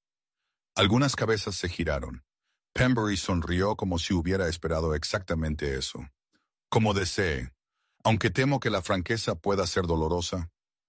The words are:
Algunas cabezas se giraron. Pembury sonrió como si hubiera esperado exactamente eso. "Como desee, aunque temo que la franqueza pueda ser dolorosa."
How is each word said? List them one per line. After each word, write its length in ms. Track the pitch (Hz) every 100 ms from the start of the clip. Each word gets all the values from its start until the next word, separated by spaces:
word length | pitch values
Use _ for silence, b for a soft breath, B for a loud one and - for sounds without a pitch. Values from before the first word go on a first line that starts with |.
| _ _ _ _ _ _ _
Algunas 420 | - 101 120 139 -
cabezas 380 | 110 107 110
se 140 | 95 87
giraron. 560 | - 80 71 69 69 _ _ _ _ _
Pembury 420 | - 127 120 107 95
sonrió 600 | - 90 80 90 98 110
como 220 | 95 85
si 160 | -
hubiera 340 | 90 82 92 85
esperado 460 | 78 80 80 80
exactamente 800 | 76 - 107 - 80 80 73 71 67
eso. 300 | - - 64 _ _ _ _ _ -
"Como 240 | 117 110
desee, 600 | 98 92 - 90 67 62 _ _ _ _ _
aunque 260 | 110 107 113
temo 300 | 90 135 135
que 100 | 117
la 120 | 98
franqueza 520 | - 98 87 113 -
pueda 320 | 92 101 98 87
ser 200 | 101 85
dolorosa." 640 | 82 78 87 87 92 82 _ _ _